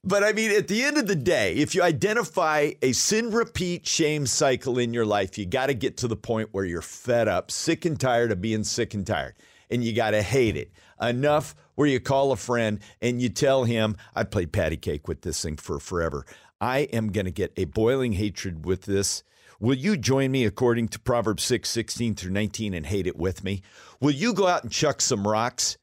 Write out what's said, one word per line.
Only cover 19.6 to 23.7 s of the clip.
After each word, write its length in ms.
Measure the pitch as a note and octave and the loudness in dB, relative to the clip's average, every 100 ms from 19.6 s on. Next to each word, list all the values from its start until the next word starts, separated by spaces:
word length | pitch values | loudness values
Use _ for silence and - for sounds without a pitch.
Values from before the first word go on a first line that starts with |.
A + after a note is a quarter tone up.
| G#2+ | -2
you 220 | C3+ D#3+ G3+ | 0 0 0
join 340 | A2 C3+ C3+ | 2 2 2
me 140 | C3+ | 2
according 420 | A2 - B2+ A#2 A#2 | 0 2 2 2 0
to 120 | - | -4
Proverbs 420 | - A#2+ A2 F#2 | 0 2 2 -2
six 260 | - A#2+ - | 0 0 0
sixteen 460 | A#2 G#2+ - A#2+ | -4 -4 -4 -4
through 160 | G2+ F#2 | -2 -2
nineteen 440 | F#2+ G#2+ - G#2+ | -2 -2 -4 -4
and 120 | F2+ D2+ | -4 -2
hate 220 | G2+ F2+ | -2 -2
it 80 | - | -2
with 260 | F2+ F2+ | -4 -4
me? 200 | F#2+ G2+ - | -6 -6 -8